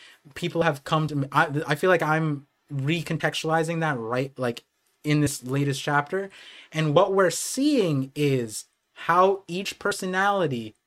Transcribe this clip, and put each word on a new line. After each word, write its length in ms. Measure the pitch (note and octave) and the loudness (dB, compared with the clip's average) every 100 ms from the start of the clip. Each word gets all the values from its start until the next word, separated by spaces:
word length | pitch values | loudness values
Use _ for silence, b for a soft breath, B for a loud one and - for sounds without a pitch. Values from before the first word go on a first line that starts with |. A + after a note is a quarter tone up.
| B B D3+ | B B -20
people 280 | - F3 E3 | -8 -4 0
have 220 | E3 C#3 | 0 0
come 240 | - D#3+ D3+ | -2 0 0
to, 200 | D3 C3+ | -2 0
I, 300 | C#3+ D#3+ C#3+ D#3 | 2 2 0 -2
I 80 | |
feel 160 | D3 F#3 | 0 4
like 120 | F3 | 4
I'm 440 | D#3 D#3 D#3+ C#3+ C3+ _ _ | 2 0 0 -4 -8 _ _
recontextualizing 1080 | C#3+ C3+ E3+ D3+ D#3+ D#3+ - D#3 D#3+ D#3 E3 | -6 -2 -2 -2 -2 -2 -2 0 0 0 0
that, 180 | D#3+ C3 | -2 -2
right? 340 | A2+ B2 C#3 - | -2 -2 -2 -4
Like, 240 | B2 A#2 - _ _ _ | -4 -4 -12 _ _ _
in 180 | D3+ D3+ | 0 2
this 220 | D3 - | 2 -2
latest 400 | B2 C#3 C#3+ C#3 | -4 -2 0 -2
chapter. 480 | - C#3+ D3 F#3+ G3 B B B B | 0 0 0 -4 -6 B B B B
And 240 | D#3 D#3 | -2 2
what 180 | D3 G3 | 4 4
we're 180 | F#3+ F#3 | 4 2
seeing 840 | - - - C#4+ C#4+ F#3 C#3+ C3 | 2 -4 -2 2 2 2 0 -2
is 520 | D3 D3 C3+ A#2 G#2+ - _ _ | -2 0 0 -2 -8 -16 _ _
how 500 | - - E3+ F#3+ G3 - | -8 0 4 4 2 -4
each 320 | F3 G3+ - | -8 -8 -6
personality 960 | G3+ G3 F#3+ F#3 G3+ G3+ E3 B2 A2 - | -4 -4 -4 0 0 2 0 -2 -8 -16